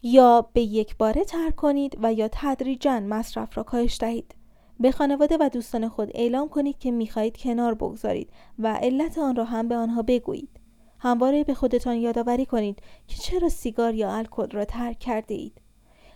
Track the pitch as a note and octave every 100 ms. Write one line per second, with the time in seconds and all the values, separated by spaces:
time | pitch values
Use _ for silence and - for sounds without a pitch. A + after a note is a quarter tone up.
0 | A#3+ C4 B3 A#3 A3+ - A#3 G#3+ G#3+ -
1 | A3 B3 G4 E4+ D#4+ - D4+ C#4+ C#4 -
2 | A3+ A3 A3 - D4 C4+ C4 C4 C#4+ B3
3 | G3+ G#3+ A#3 - A3 - A3+ A#3+ A#3+ -
4 | A3+ A#3 - - - - _ - B3 C4
5 | C#4+ C#4 D4 D#4+ C#4+ B3 A3+ A#3 A3+ -
6 | G#3 - A#3+ B3 D4+ D4+ C#4+ C#4 B3+ A#3+
7 | A3 - A3 - C4 A#3 A#3+ A3 - A3
8 | - F#3+ - - - - A3 G#3+ B3 C4
9 | D#4+ D#4 C#4+ B3 A3+ A3+ A#3 A#3 A3+ A#3
10 | A3 B3 - - C#4+ - - _ - _
11 | B3 A#3+ B3+ C#4+ D4 C4+ B3+ A#3+ B3 A#3
12 | A#3 A#3 A#3 A#3+ C4 A#3+ G#3 G3+ - -
13 | - - - F4+ E4+ - A#3 A3 A#3 A3
14 | G3+ G#3 A3+ - A3+ G#3 G#3 A#3+ A#3+ A3+
15 | - A3 A3 G#3+ A3 - _ _ _ _
16 | -